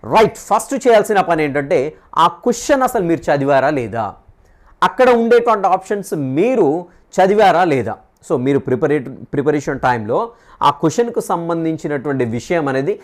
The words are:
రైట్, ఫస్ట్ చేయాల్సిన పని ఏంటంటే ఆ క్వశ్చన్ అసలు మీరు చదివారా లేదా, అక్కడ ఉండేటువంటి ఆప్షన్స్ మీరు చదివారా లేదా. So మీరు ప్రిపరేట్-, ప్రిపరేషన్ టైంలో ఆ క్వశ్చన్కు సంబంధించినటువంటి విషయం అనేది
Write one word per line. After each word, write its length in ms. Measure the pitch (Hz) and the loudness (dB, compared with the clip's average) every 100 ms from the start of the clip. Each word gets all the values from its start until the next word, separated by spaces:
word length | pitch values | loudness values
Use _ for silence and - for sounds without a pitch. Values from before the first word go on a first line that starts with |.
| 107 | 0
రైట్, 240 | 165 220 - - | 2 2 0 -4
ఫస్ట్ 240 | 208 - 277 | -4 -2 -2
చేయాల్సిన 360 | 269 226 - 208 160 | 4 4 4 0 0
పని 120 | 170 151 | 0 0
ఏంటంటే 340 | 135 139 170 139 - _ - | -2 0 0 -2 -8 _ 0
ఆ 20 | - - | 0 0
క్వశ్చన్ 400 | - 233 - 277 254 | -4 -4 0 0 0
అసలు 160 | 247 175 | 0 -2
మీరు 120 | 165 - | -2 0
చదివారా 420 | 147 139 139 131 151 | 0 2 2 2 0
లేదా, 260 | 117 113 104 - _ _ _ _ _ _ 180 | -4 -6 -6 -8 _ _ _ _ _ _ -2
అక్కడ 200 | - 254 240 | 4 4 4
ఉండేటువంటి 460 | 233 240 233 214 190 185 | 4 4 4 0 2 0
ఆప్షన్స్ 380 | - 208 190 170 135 135 | -2 -8 -6 -6 -4 0
మీరు 300 | 220 262 156 160 - _ _ - | 0 2 2 0 -6 _ _ 0
చదివారా 460 | 185 208 202 165 180 | 2 4 4 4 2
లేదా. 220 | 139 107 110 _ _ - | 0 -2 -8 _ _ -4
So 60 | 156 127 | -2 0
మీరు 140 | 139 - | -2 0
ప్రిపరేట్-, 440 | 127 151 147 127 127 - | -2 0 -2 -4 -16 -8
ప్రిపరేషన్ 440 | 135 143 151 143 135 131 | -4 -2 -2 -4 -4 -2
టైంలో 340 | 120 104 139 233 _ _ - 139 | -2 -2 -4 -4 _ _ -2 -2
ఆ 20 | 143 | 0
క్వశ్చన్కు 400 | 160 151 240 233 - | -2 0 -2 -2 -4
సంబంధించినటువంటి 920 | 180 170 170 160 160 160 147 147 135 123 117 | -6 -4 -4 -4 -4 -6 -6 -4 -2 -2 -4
విషయం 280 | - 175 143 | -4 -4 -2
అనేది 220 | 135 139 208 | -4 -4 -6